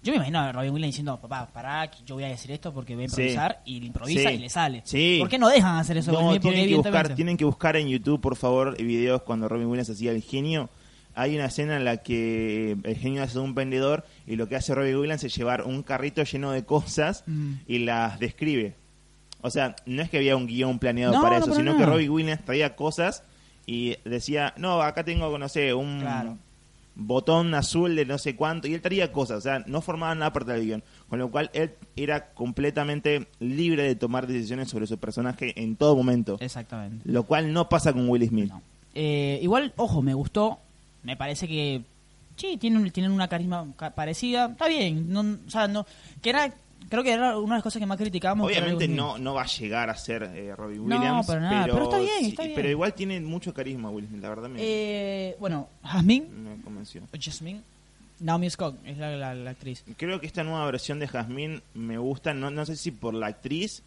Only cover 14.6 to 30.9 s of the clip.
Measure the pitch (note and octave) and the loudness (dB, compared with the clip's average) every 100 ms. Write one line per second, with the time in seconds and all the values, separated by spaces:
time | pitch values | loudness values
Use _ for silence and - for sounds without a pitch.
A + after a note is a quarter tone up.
14.6 | - C3+ C3+ C3+ D3 D#3 C3+ - A#2+ B2 | -2 0 2 2 0 -2 -4 -4 0 0
15.6 | - C3 C#3+ C3 C#3 D3 D3 C3+ C#3 C3+ | -2 -6 -4 -4 -2 -2 -2 -2 -2 -4
16.6 | A#2+ D3 D3 - D3+ F#3+ - D#3 D3 C3+ | 2 2 2 0 0 -2 -4 -4 -4 -6
17.6 | - B2 A#2+ A#2 A#2 G2+ A#2 - D#3 C#3+ | -2 0 2 2 0 0 -4 -2 0 0
18.6 | G#2 - - _ _ _ _ - B2 C3+ | 0 -6 -20 _ _ _ _ -8 -4 0
19.6 | C3 G#2+ - B2+ E3 D3+ C3+ C3+ B2 A#2 | 0 -2 -8 -4 -2 2 4 4 0 0
20.6 | C3 B2 B2+ A#2+ B2 A#2+ E4 F4 D#4+ D4 | 0 2 0 2 4 6 6 6 4 4
21.6 | D#4 D#4 F#3 D#3+ D3+ D#3 D#3+ D#3 - C3 | 4 6 6 6 4 2 2 -2 -2 0
22.6 | D3+ - D3 D#3 E3+ - - - - - | 0 0 -4 0 0 -2 -12 -20 -20 -20
23.6 | - A#2+ A#2+ A#2 - A#2+ A#2+ D3 C#3+ - | -8 -2 -2 -2 -4 -6 -2 0 0 -2
24.6 | F3 F3 D3+ D3+ E3 E3+ D#3+ D3 C#3 D3+ | 0 2 2 0 -2 0 0 -2 -4 0
25.6 | C#3+ B2+ C#3+ C#3+ C#3 C3+ A#2 A2+ - _ | 2 2 0 -4 -4 -4 -4 -8 -16 _
26.6 | _ _ - - G#2+ B2+ C3 E3 E3+ D#3 | _ _ -20 -12 0 0 4 4 4 0
27.6 | - E3 F3 D#3+ C3+ C#3 D3+ A#2+ D#3 E3 | 0 2 2 2 0 -2 -4 -2 -2 -2
28.6 | C#3+ E3 F3+ G3 F3 C#3+ B2+ G#2+ B2 C3+ | -4 -2 0 0 0 0 -2 -2 -2 -4
29.6 | A2 C#3 E3 E3 E3 D#3+ D#3 D3 B2 A#2+ | -2 -6 -4 -4 -2 0 0 0 -2 -2
30.6 | A2 A2 - | 0 -2 -6